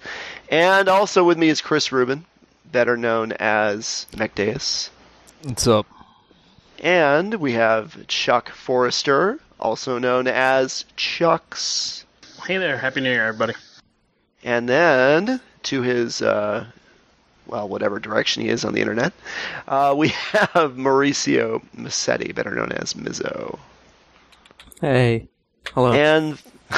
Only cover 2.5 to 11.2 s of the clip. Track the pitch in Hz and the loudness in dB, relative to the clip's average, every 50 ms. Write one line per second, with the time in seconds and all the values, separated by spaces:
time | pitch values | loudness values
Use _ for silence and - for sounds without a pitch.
2.5 | _ _ _ - - 123 120 117 120 117 117 117 113 113 110 113 - - 104 107 | _ _ _ -2 0 2 2 2 2 0 0 0 0 0 -2 -4 -4 -2 0 2
3.5 | 107 107 107 107 101 110 113 - - - - - - - - - - - 98 107 | 2 2 2 0 0 -2 -6 -8 -8 -10 -10 -12 -8 -6 -6 -4 -2 -2 -2 -2
4.5 | - - - - - - - - - _ - _ _ _ _ - - _ - 139 | -4 -4 -6 -6 -6 -6 -8 -10 -14 _ -20 _ _ _ _ -20 -20 _ -12 -8
5.5 | 113 - - 123 110 107 101 - _ - - _ _ _ _ _ _ _ _ _ | -6 0 2 2 2 2 0 -4 _ -20 -20 _ _ _ _ _ _ _ _ _
6.5 | _ _ _ _ _ - - 160 180 175 156 143 143 156 185 214 226 196 151 135 | _ _ _ _ _ -4 0 2 4 4 4 4 4 2 0 -2 -4 -4 -2 -2
7.5 | 117 113 117 110 113 110 107 80 - 101 110 - - - - 135 123 117 - - | 2 2 4 4 2 2 -2 -6 -12 -18 -10 -6 -6 -2 0 0 0 0 -2 -6
8.5 | - - - - 127 127 123 117 - - - 147 139 143 175 202 269 - - _ | -12 -12 -6 -2 0 0 2 0 0 -2 0 2 2 2 2 0 -2 -6 -12 _
9.5 | _ - - 113 113 - - 135 127 120 127 123 123 127 127 127 113 127 131 131 | _ -6 -4 -4 -4 -4 -4 -6 -4 -2 0 0 2 2 0 0 0 2 2 4
10.5 | 131 135 131 135 - - - - _ - - - - - | 4 2 2 0 -4 -8 -12 -12 _ -8 -6 -6 -2 0